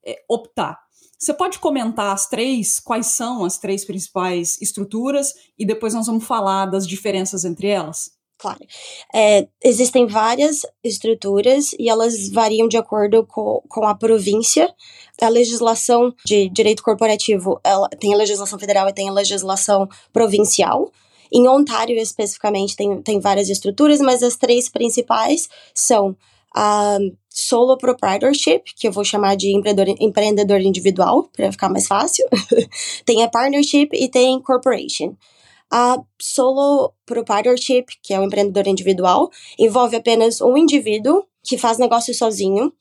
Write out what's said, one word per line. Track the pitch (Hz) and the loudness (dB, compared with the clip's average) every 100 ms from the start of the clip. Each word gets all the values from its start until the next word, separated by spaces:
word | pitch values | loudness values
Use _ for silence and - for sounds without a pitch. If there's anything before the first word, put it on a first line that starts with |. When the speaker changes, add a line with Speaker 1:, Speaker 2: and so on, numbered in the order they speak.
| - | -14
Speaker 1:
é, | - _ | -16 _
optar. | 226 - - 151 160 _ _ _ _ | -6 -6 -6 -6 -8 _ _ _ _
Você | - | -6
pode | 285 359 381 | -2 -4 -4
comentar | 330 269 226 220 202 | -4 -2 -4 -4 -4
as | 196 - | -4 -6
três, | - 247 254 202 - | -4 -2 -2 -2 -6
quais | - 233 233 | -4 -4 -4
são | - 240 247 175 | -4 -6 -4 -6
as | - | -6
três | 202 196 - | -6 -6 -6
principais | 196 - 190 185 180 170 - | -10 -8 -6 -4 -4 -4 -6
estruturas, | 202 - 196 220 254 285 277 - _ _ | -8 -8 -8 -6 -4 -4 -4 -10 _ _
e | 208 | -4
depois | 220 226 | -4 -4
nós | 226 220 | -4 -4
vamos | 226 226 | -4 -2
falar | 233 196 190 190 | -4 -2 -2 -2
das | 190 190 | -4 -4
diferenças | 196 208 196 190 190 175 | -6 -4 -4 -4 -6 -6
entre | 170 196 | -4 -2
elas? | 202 156 170 - _ _ _ | -4 -4 -10 -14 _ _ _
Speaker 2:
Claro. | 202 - - - - - - | -12 -12 -18 -20 -20 -20 -6
É, | 220 214 202 196 _ | 2 4 4 2 _
existem | 262 226 247 262 233 | 2 4 2 2 2
várias | 214 220 247 294 294 - _ | 2 0 0 0 0 -8 _
estruturas | 233 - 226 226 196 196 226 269 294 - | -8 -6 -4 -4 0 0 2 2 0 -4
e | 226 | 0
elas | 220 226 226 196 | 2 0 -2 -4
variam | 202 220 220 226 | 0 0 2 2
de | 220 | 0
acordo | 220 214 208 226 220 | -2 -2 2 2 0
co-, | - 208 214 - | -6 -4 -4 -6
com | - 214 | -2 -2
a | |
província. | 202 226 226 190 208 233 - 359 _ - - - _ | 0 2 2 2 0 2 2 0 _ -20 -20 -20 _
A | 226 | 2
legislação | 233 240 233 233 226 - 240 247 240 - | 2 2 0 0 0 2 2 2 -2 0
de | 208 190 | 0 2
direito | 185 220 220 | 2 0 2
corporativo, | - 202 226 214 - 202 185 - - | 0 0 0 0 0 -2 -2 -2 0
ela | 196 - | 2 0
tem | - 208 | -2 0
a | 208 | 2
legislação | 208 202 202 202 | 2 -2 -6 -10
federal | 202 202 196 | -2 0 0
e | |
tem | 196 196 | -2 -4
a | |
legislação | 196 202 202 190 196 - 202 196 - _ | -2 -2 -4 -4 -4 0 0 0 -8 _
provincial. | - 226 202 208 - 170 - - _ _ _ _ | 0 2 2 2 2 0 0 -4 _ _ _ _
Em | 247 254 | 4 6
Ontário, | 269 285 226 233 233 | 6 2 -2 -2 -2
especificamente, | 220 - 208 - 208 202 196 - | -4 -4 -6 -4 -4 -2 -4 -2
tem, | 202 190 | -4 -4
tem | 156 208 | -2 0
várias | 196 196 196 | 2 0 0
estruturas, | 196 202 202 294 294 | -2 -4 2 4 6
mas | 269 247 | 4 2
as | 240 - | 0 0
três | 240 240 247 | 2 2 0
principais | - 233 226 240 220 226 320 - - _ - | -4 -2 -2 -2 -2 0 -2 -4 -14 _ -6
são | - 226 196 190 _ _ _ - | 0 2 2 -4 _ _ _ 0
a | 208 208 208 202 196 180 _ | 2 2 2 0 -2 -6 _
solo | - - 233 247 262 | -10 -2 2 4 2
proprietorship, | 247 247 196 202 240 285 - - - - | 0 0 -2 0 0 2 2 0 -2 -6
que | 226 | -4
eu | |
vou | 190 | -2
chamar | 202 208 196 196 | -4 0 0 0
de | 196 | 0
empreendedor, | 202 208 202 190 196 | 0 0 0 0 2
empreendedor | 220 208 214 208 202 202 | 0 0 0 2 2 2
individual, | 190 185 185 185 175 240 - - | 2 2 0 2 2 2 0 -4
pra | 196 | -4
ficar | 202 190 | -2 -2
mais | 190 - | -2 0
fácil. | 196 311 - - 208 - 233 | 0 0 -2 0 0 0 0
<laughs> | - - - - - | 0 -8 -12 -6 0
Tem | 226 | 2
a | - | 2
partnership | 233 269 285 294 285 294 | 0 0 0 2 2 2
e | - 254 | 0 0
tem | 247 254 262 | 2 2 0
corporation. | 254 254 262 226 - - 160 202 _ _ _ _ _ | -2 0 0 -2 -4 -8 -8 -10 _ _ _ _ _
A | 240 240 254 - _ | 0 2 0 -6 _
solo | - - 254 269 277 285 - _ _ | -6 0 0 2 2 2 0 _ _
proprietorship, | 233 - 208 226 247 - 254 247 - | -8 -2 0 2 0 2 0 0 -18
que | - | -6
é | 190 | -2
o | |
empreendedor | 196 202 202 190 196 | -2 0 0 0 0
individual, | 190 185 185 180 180 330 - - - | 0 0 0 2 2 0 -6 -20 0
envolve | 226 220 247 233 | 2 2 0 0
apenas | 233 226 226 226 | 0 2 2 2
um | - 269 | 2 4
indivíduo | 320 285 214 214 220 349 403 _ | 4 2 0 -2 0 0 -2 _
que | - 247 | -8 -2
faz | 233 226 | -2 2
negócio | 247 233 233 | 2 0 -2
sozinho. | 240 226 202 196 196 285 _ | -2 -2 -2 -2 0 -2 _